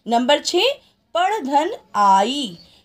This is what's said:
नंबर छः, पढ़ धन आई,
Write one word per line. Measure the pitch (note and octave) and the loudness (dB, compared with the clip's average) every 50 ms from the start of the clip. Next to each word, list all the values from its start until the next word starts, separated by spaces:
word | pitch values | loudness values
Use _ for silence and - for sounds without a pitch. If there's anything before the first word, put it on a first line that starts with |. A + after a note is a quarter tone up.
| _ | _
नंबर | G3+ A#3 A#3 B3+ B3 D4 D4 | -2 -2 0 2 2 2 0
छः, | C#4+ - - F4 G4+ B4+ C#5+ - _ _ _ _ _ _ - | 0 -2 -2 0 0 0 -2 -4 _ _ _ _ _ _ -4
पढ़ | D#4+ F4+ F#4+ G#4 A4 | -2 -2 0 -2 -4
धन | D4+ B3+ C#4+ C#4+ D#4 F4+ A#4 - - _ - | -4 -2 -2 0 0 -2 -4 -10 -14 _ -2
आई, | G#3 G#3 G3 F#3+ G3 G3+ A3+ C4 C#4+ C#4 G#3 E3+ E3+ - - _ _ _ | 0 2 4 4 4 2 0 -2 -4 -8 -8 -12 -16 -20 -20 _ _ _